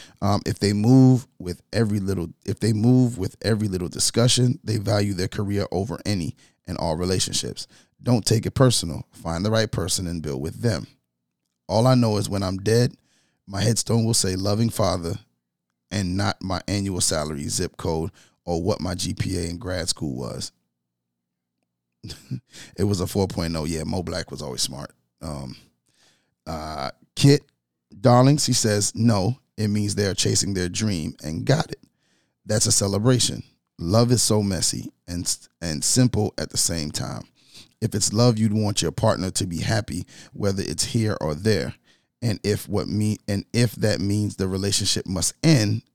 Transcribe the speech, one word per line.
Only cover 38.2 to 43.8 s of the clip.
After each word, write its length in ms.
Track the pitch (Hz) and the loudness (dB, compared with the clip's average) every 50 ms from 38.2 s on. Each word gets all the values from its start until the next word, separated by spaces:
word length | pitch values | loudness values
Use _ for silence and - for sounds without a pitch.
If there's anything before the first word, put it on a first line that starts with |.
| 120 123 113 107 | 4 4 4 4
you'd 140 | 110 110 | 2 0
want 300 | 104 110 107 104 104 - | 2 0 0 0 -2 -2
your 100 | - 80 | -2 -2
partner 380 | - - - 110 98 62 90 92 | -2 2 2 2 2 2 -2 -4
to 140 | 87 - 101 | -4 -4 -4
be 120 | 90 85 80 | -4 -4 -4
happy, 480 | 101 - 113 107 - - - 87 95 - - - - - | -2 -2 -2 -2 -2 -4 -8 -8 -8 -10 -16 -20 -20 -20
whether 300 | - - 104 98 95 98 | -10 -4 -2 -2 -2 -2
it's 220 | 85 - 76 - - | -4 -4 -4 -4 -4
here 320 | - - 117 110 107 - - | -2 0 0 0 0 -2 -2
or 140 | - 78 76 | -4 -4 -4
there. 400 | 73 98 110 104 85 64 - - - _ _ _ _ _ _ _ _ | -2 0 0 2 2 0 -4 -8 -12 _ _ _ _ _ _ _ _
And 180 | - 117 104 - | -4 -4 -4 -2
if 260 | - 101 104 90 - - | 0 -2 -2 -2 -4 -4
what 200 | 98 101 69 - | -4 -4 -2 -2
me-, 300 | 92 104 107 107 107 - _ - | -2 0 0 0 -2 -4 _ -4
and 160 | 101 101 - - | -4 -4 -4 -2
if 200 | - 117 120 107 - | 0 2 2 2 0
that 240 | - | 0